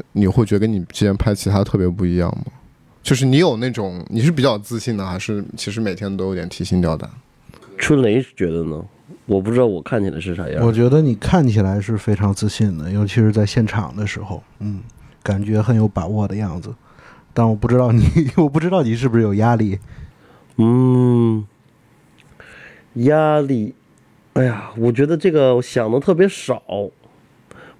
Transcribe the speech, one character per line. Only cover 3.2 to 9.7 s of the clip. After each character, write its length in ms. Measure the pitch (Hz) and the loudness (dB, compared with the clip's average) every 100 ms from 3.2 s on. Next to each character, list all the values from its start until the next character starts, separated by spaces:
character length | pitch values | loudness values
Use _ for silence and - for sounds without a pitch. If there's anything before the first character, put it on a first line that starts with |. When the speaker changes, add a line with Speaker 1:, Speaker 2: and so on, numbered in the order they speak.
| 131 | 2
Speaker 1:
你 100 | 135 | 2
有 220 | 175 113 | 2 0
那 120 | 127 | -4
种， 320 | 117 95 90 - | -6 -8 -10 -6
你 140 | 113 | 0
是 100 | 139 | 0
比 100 | 156 | 2
较 140 | 131 107 | 0 -2
自 240 | 104 117 | -6 -8
信 160 | 123 107 | -6 -6
的， 80 | |
还 140 | 95 90 | -6 -8
是 260 | - 104 - | -6 -6 -8
其 160 | - - | -10 -8
实 80 | 107 | -4
每 160 | 107 | -4
天 220 | 90 101 98 | -4 -6 -4
都 80 | 95 | -4
有 60 | |
点 140 | 92 87 | -4 -8
提 160 | - | -8
心 160 | 98 92 | -2 0
吊 160 | 85 78 | 0 -2
胆？ 140 | - - - _ - - - - | -8 -18 -20 _ -20 -20 -18 -6
Speaker 2:
春 240 | - 147 | 0 2
雷 240 | 117 117 127 | 4 2 -2
觉 120 | - 87 | -4 -4
得 140 | 82 | -2
呢？ 180 | 80 78 98 _ - - - | -6 -8 -12 _ -20 -16 -2
我 120 | 98 | 0
不 140 | 98 | 2
知 60 | 120 | 2
道 80 | |
我 160 | 120 | 2